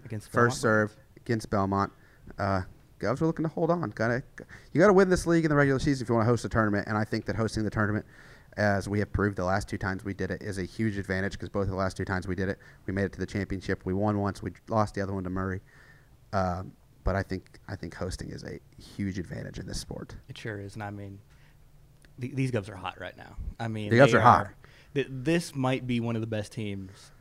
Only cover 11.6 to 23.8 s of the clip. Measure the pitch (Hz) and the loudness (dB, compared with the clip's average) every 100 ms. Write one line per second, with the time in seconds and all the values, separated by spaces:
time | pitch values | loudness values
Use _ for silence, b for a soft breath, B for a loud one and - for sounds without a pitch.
11.6 | 98 95 95 - 92 92 92 90 95 - | -2 -2 -4 -4 -4 -4 -4 -2 -2 -4
12.6 | B B - 95 95 - 92 104 92 95 | B B -6 -2 -2 -2 -4 -4 -4 -4
13.6 | 92 95 92 92 104 104 101 92 - - | -4 -4 -2 0 0 2 0 -4 -8 -10
14.6 | - 110 104 101 98 98 90 92 95 95 | -2 0 0 -2 -4 -4 -4 -4 -4 -6
15.6 | b b b b b - - 101 92 87 | b b b b b -20 -4 -2 0 -2
16.6 | 95 - _ - - 95 - 92 - - | -8 -16 _ -4 0 0 0 -6 -8 -20
17.6 | - 101 87 - 90 - - - - - | -12 -10 -10 -8 -6 -6 -10 -12 -12 -14
18.6 | - - - - 101 92 85 - - - | -16 -20 -18 -6 -4 -4 -8 -10 -10 -10
19.6 | 92 - - - - - - - 117 104 | -8 -10 -8 -10 -12 -16 -16 -12 -10 -10
20.6 | 101 107 104 101 98 98 - b b b | -10 -10 -10 -8 -12 -14 -20 b b b
21.6 | - - - - - - 127 131 131 117 | -20 -20 -20 -20 -20 -12 -8 -2 0 -2
22.6 | 98 95 90 - 90 - - - - - | -4 -8 -10 -8 -12 -12 -16 -10 -10 -6
23.6 | 113 110 | -6 -4